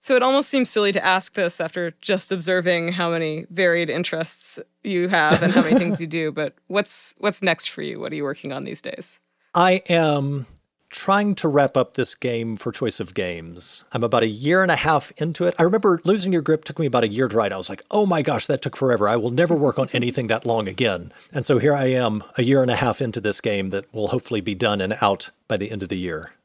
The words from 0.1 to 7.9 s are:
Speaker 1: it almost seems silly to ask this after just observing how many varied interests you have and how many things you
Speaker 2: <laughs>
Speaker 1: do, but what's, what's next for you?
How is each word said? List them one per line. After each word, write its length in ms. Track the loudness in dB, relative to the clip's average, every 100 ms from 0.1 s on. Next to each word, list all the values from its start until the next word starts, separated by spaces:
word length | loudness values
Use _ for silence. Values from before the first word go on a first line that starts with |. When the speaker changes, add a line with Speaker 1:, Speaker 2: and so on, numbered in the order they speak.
| 2
Speaker 1:
it 60 |
almost 260 | 4 2 2
seems 200 | 0 0
silly 240 | 2 2
to 120 | 2
ask 300 | 2 0 0
this 260 | -2 -4 -2
after 320 | -6 -4 -8 -8
just 320 | -2 -2 -2
observing 600 | -6 0 0 2 0 0
how 180 | -2 -2
many 360 | 0 -2 -4 -8
varied 380 | 0 2 2 0
interests 720 | -2 -2 -4 -6 -4 -4 -4 -8 _
you 260 | -4 -2 2
have 340 | 2 4 4
and 100 | 4
how 100 | 4
many 160 | 4 4
things 220 | 2 -2
you 60 | -4
Speaker 2:
<laughs> 20 |
Speaker 1:
do, 240 | -4 -4
but 220 | -4 -6 _ _
what's, 480 | -2 -2 -4 -4 -4
what's 220 | -4 0
next 280 | -2 -2 -4
for 120 | -8
you? 180 | -8